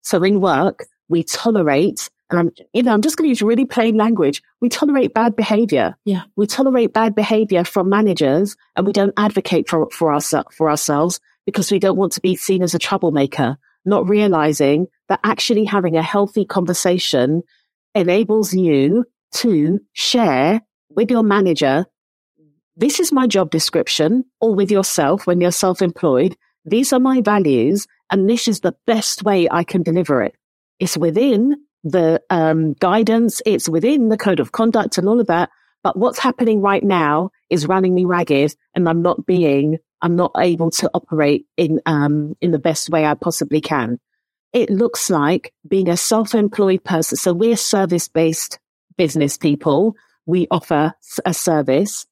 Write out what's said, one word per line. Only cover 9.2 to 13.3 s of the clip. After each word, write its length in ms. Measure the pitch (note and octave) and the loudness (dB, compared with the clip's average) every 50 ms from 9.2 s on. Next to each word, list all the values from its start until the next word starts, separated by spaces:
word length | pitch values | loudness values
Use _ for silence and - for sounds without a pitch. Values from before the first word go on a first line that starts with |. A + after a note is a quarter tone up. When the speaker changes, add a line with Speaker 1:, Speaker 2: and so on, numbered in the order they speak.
| G#3 G#3 G#3 G3 F#3 - F#3 D#3+ - - | -2 0 0 -2 -2 0 0 0 0 0
Speaker 1:
for, 220 | - D#3+ D#3 D#3 | 0 -2 -2 -2
for 240 | - - E3+ D#3 D3 | -2 -2 0 0 0
ourse-, 320 | D3 D3 - - C#3+ - - | 0 -2 -2 -2 -2 -2 -4
for 180 | _ - D#3+ D#3 | _ -2 0 0
ourselves 500 | D3 D3+ - - D3+ C#3+ D#3 F3 F3 - _ _ _ _ _ - | 0 0 0 0 0 2 0 0 -2 -6 _ _ _ _ _ -6
because 240 | G3+ G#3+ F#3 - | -4 -4 -2 0
we 80 | G3+ F#3+ | 0 0
don't 180 | G3+ G3 F3+ F3+ | 0 0 0 0
want 140 | G3 F3 | -2 -2
to 100 | - - | -2 -2
be 140 | - F#3 F#3 | -2 -2 -2
seen 260 | - - - F#3+ F#3 | -2 -2 -2 0 0
as 140 | F3+ E3+ E3 | 0 0 -2
a 40 | E3+ | -4
troublemaker, 800 | - - G3+ F#3+ - E3+ C#3+ D3 C#3 C3+ | -4 -2 -4 0 0 0 0 0 0 0